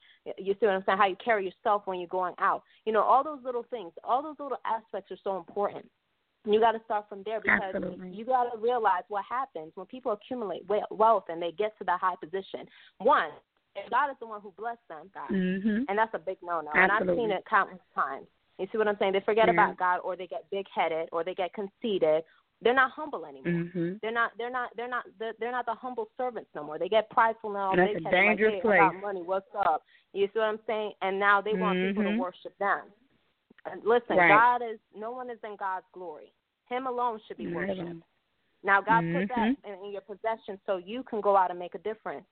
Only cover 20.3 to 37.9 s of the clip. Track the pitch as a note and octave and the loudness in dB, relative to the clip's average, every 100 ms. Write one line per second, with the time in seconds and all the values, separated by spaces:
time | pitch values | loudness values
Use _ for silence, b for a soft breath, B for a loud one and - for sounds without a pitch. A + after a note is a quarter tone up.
20.3 | E3+ - G3 G3 - E3 D#3+ E3 E3+ E3+ | -12 -8 -8 -4 -2 0 0 -4 -4 -4
21.3 | F#3 F3+ - G3 _ A#3 F#3 D#3+ D#3 - | -4 -6 -6 -8 _ -4 2 4 2 0
22.3 | b b _ - C4+ C4 C#4+ D4+ A#3 D#3 | b b _ 2 4 4 0 -8 -8 -10
23.3 | C3+ E3+ E3+ F3 F3 E3 G#3 A3 A#3 A3+ | -8 -2 -2 -2 -2 -4 -4 -4 -2 -2
24.3 | G3 A#3+ B3+ A#3+ G3 B3 B3 - F#3+ A3+ | -2 -6 -4 -6 -8 -8 -6 -8 -10 -10
25.3 | A3 A3+ B3 A#3+ G#3+ B3+ A#3 G#3+ - B3+ | -6 -6 -4 -6 -6 -8 -8 -8 -6 -6
26.3 | G#3+ - - D3+ D#3 F3+ G#3+ G#3+ - A3+ | -6 -12 -12 -10 -6 0 0 2 2 2
27.3 | A3 G#3 G3+ G3 F#3 G3 G3 D#3+ F3+ G3+ | 2 -6 -4 2 4 4 2 2 4 6
28.3 | G3+ G#3+ G3+ G#3+ F#3+ F#3+ F3+ G3+ F#3+ E3+ | 6 2 4 4 6 6 4 -6 -6 -2
29.3 | F#3+ - G#3 F#3 D3+ - b b F#3+ G3 | -4 -4 0 2 2 -2 b b -2 -2
30.3 | A3+ A3 G#3+ A3 G#3+ G#3+ - F#3+ F#3+ G3+ | 0 0 -2 -4 -4 -4 -4 -2 2 4
31.3 | G3+ G3 G3+ F#3 F#3 F#3+ G3 G3+ G#3+ F3+ | 4 4 0 0 2 0 0 0 0 -4
32.3 | - F3 - G3 D#3 - _ _ _ _ | -8 -14 -4 0 -2 -4 _ _ _ _
33.3 | _ _ _ - F#3 G3+ A#3+ A#3+ F#3 E3+ | _ _ _ -14 -4 2 2 4 4 8
34.3 | G#3 A#3+ B3 A#3+ G#3+ _ G3 A3 B3+ B3 | 8 8 4 -2 -10 _ -12 -10 -10 -12
35.3 | A3 A3 G3 G3 F#3 - F3+ F3+ D3+ A2 | -12 -12 -8 -8 -8 -10 -16 -14 -14 -18
36.3 | _ _ _ - B3 C4 B3 B3 G#3+ - | _ _ _ -8 -6 -4 -4 -4 -4 -10
37.3 | - F#3+ E3+ F#3+ F#3+ E3+ | -10 -8 -4 -4 -4 -8